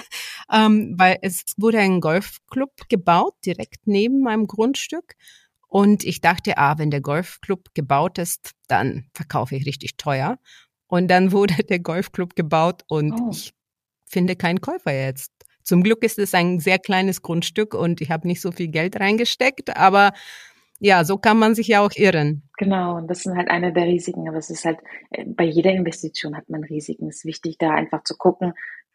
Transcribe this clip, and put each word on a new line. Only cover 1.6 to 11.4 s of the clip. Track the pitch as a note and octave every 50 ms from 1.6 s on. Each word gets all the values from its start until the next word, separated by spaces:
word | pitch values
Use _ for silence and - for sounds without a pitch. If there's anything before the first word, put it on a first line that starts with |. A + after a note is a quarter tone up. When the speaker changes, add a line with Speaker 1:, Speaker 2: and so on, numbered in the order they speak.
| G#3+ A3+ A3+ G#3+
Speaker 1:
ein | G3 F#3+ F#3 F3
Golfclub | D#3+ D#3 E3 G3 - - - - _ _ - C4 C#4 - _ - - -
gebaut, | A#3 F3+ - F3 E3+ F3+ C4+ G4 - _ -
direkt | F3+ E3+ - A3 - - - _
neben | A3 G3+ G3 A3 B3 C4+ C#4
meinem | C4 A3+ G#3+ A3+ G#3+
Grundstück. | F3+ G3+ A3 A3 C4 C4+ - - - D#4 F4 - - - _ _ - - _ _ _ _ _ _
Und | _ - G3 G3+ G#3 G#3 G3 -
ich | - - -
dachte, | - E3 F3 - - G#3 -
ah, | - C#3+ C#3+ D3
wenn | D#3 D3+ D3+
der | C#3+ C#3
Golfclub | C#3 C#3+ C#3+ E3+ F3 - - - - - F#3+ F3+ _ _ -
gebaut | D#3+ C#3+ - C#3 C#3 E3 F#3 - -
ist, | F3 - - - - - - _ _
dann | - B2+ F#2+ B2 C3+ - - - _ -
verkaufe | - D3+ - - A#2+ B2 - C#3+
ich | C3+ C#3+
richtig | D3 - - - - -
teuer. | - - D3 C3+ C3 C3+ F#3+ C4 - _ _ - - _ _ _ _ _
Und | _ F#3 F3 F#3
dann | F3 F3+ F3+ F#3+ F#3
<laughs> |
wurde | G3+ G3+